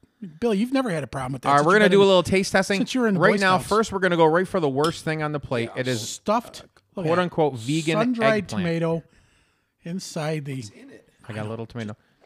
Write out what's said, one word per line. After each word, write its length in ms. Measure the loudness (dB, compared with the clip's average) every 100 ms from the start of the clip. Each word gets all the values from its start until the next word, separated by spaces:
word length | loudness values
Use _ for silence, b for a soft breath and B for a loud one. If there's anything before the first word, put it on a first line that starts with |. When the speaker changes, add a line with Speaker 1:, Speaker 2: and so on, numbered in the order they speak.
| _ _ -18 -6
Speaker 1:
Bill, 120 | -2
you've 200 | 0 0
never 180 | -2 -2
had 120 | -4
a 20 | -6
problem 260 | -8 -6
with 80 | -4
that 60 | 2
Speaker 2:
All 60 |
right, 40 | 4
Speaker 1:
since 60 | 6
Speaker 2:
we're 60 |
Speaker 1:
you've 40 | 6
Speaker 2:
gonna 40 | 6
Speaker 1:
been 60 | 6
Speaker 2:
do 40 |
a 20 |
Speaker 1:
in, 60 | 6
Speaker 2:
little 140 | 4
taste 280 | 2 0 0
testing. 260 | 0 0 -2
Speaker 1:
since 140 | -2
you 60 | -2
were 40 | 0
in 60 |
the 60 | 2
Speaker 2:
Right 140 | 2 4
Speaker 1:
Boy 40 |
Speaker 2:
now, 160 | 2 2
Speaker 1:
Scouts. 100 | 0
Speaker 2:
first, 240 | 0 2
we're 80 | 4
gonna 160 | 4 6
go 100 | 4
right 200 | 4 0
for 100 | 0
the 80 | 0
worst 360 | 0 -2 -2
thing 180 | -6 -4
on 80 | -4
the 80 | -6
plate. 300 | -4 -4 -4
Speaker 3:
Yeah. 60 | -4
Speaker 2:
It 60 | -4
is 180 | -4 -6
Speaker 1:
Stuffed? 560 | -6 -2 -2 -2 -14 -20 _ _ -6
Look 80 |
at 40 | -2
Speaker 2:
quote 60 | 0
Speaker 1:
that. 60 |
Speaker 2:
unquote 320 | 0 0 0 -2
vegan 420 | -4 -2 0 0
Speaker 1:
Sun-dried 280 | 0 0 0 0
Speaker 2:
eggplant. 40 | -2 -4 -2
Speaker 1:
tomato 360 | -2 -2 -4 -8 _ _ _ _ _ _ _
inside 640 | -12 -12 -10 -8 -6 -6 -8
the 100 | -10
Speaker 3:
What's 140 | -12
in 180 | -18 -20
it? 160 | -20 _ _ -14
Speaker 2:
I 40 |
got 100 | -10
a 40 | -8
little 160 | -10 -10
tomato. 300 | -10 -10 -12 B B